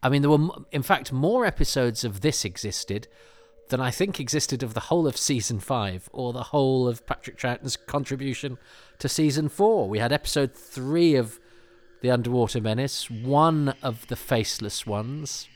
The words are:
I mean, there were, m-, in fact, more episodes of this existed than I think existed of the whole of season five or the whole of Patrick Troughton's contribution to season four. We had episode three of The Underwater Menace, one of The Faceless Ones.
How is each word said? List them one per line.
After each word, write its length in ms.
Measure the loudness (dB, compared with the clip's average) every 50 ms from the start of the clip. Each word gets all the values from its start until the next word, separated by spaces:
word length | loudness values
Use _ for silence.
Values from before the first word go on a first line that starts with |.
| 2
I 60 | 4
mean, 140 | 4 4 6
there 80 | 6
were, 60 | 6
m-, 300 | 6 4 2 -2 -6 -14 _ -4
in 100 | -4 2
fact, 300 | 2 2 2 2 -4 -2
more 320 | 0 2 2 2 2 2
episodes 580 | 0 2 2 0 2 2 2 2 2 0 0 -4
of 200 | -4 -4 0 0
this 220 | 0 0 0 -4
existed 600 | -4 -6 -6 -8 -6 -6 -6 -6 -6 -6 -6 -8 -10 _ _ -20 -20 -20 -20 -20 _ _ -20 -8 -4
than 120 | -4 -2
I 100 | 0 -2
think 280 | 0 0 -2 -2 -2 -6
existed 440 | -6 -2 -2 -2 0 0 -2 -4 -4
of 120 | -4 -4
the 60 | -6
whole 260 | -2 0 2 2 2
of 100 | 2 0
season 440 | -2 -2 0 0 0 0 -2 -4 -4
five 480 | -4 -2 -2 -2 -2 -2 -4 -8 -12 -14 -10
or 200 | -6 -6 -6 -6
the 120 | -8 -10
whole 440 | -2 2 2 4 4 4 4 2 2
of 180 | 0 -4 -4
Patrick 300 | -8 -8 -6 -6 -16 -14
Troughton's 400 | -6 -4 -4 -4 -4 -6 -8 -8
contribution 800 | -8 -10 -6 -4 -4 -4 -4 -6 -6 -4 -6 -6 -6 -8 -10 -10 -10 _ -20 -20 -20 -20 -20 _ -8
to 100 | -6 -4
season 400 | 0 2 2 2 2 2 0 -2
four. 400 | 0 4 4 4 4 4 2 0
We 100 | 0 0
had 140 | 0 2 0
episode 420 | 0 -2 -2 0 0 0 0 -2
three 600 | -8 -20 -16 -10 -8 -4 -2 2 4 6 6 6
of 240 | 6 4 2 -4 -14 _ -20 -20 -20 -20 _ _ -20 _ -20 -20 _ 0
The 80 | 2
Underwater 500 | 2 2 2 0 2 2 2 2 2 -2
Menace, 500 | 0 0 0 0 -2 -2 -4 -6 -8 -8
one 640 | -8 -8 -2 2 4 6 6 6 4 4 2 0 -2 -2 -4
of 240 | -6 -6 -6 -8 -8
The 80 | -8
Faceless 680 | -8 -2 0 0 0 0 0 -4 -6 -6 -8 -8 -8 -6
Ones. 640 | -4 -4 -4 -4 -6 -8 -8 -8 -8 -10 -10 -12 -14 -20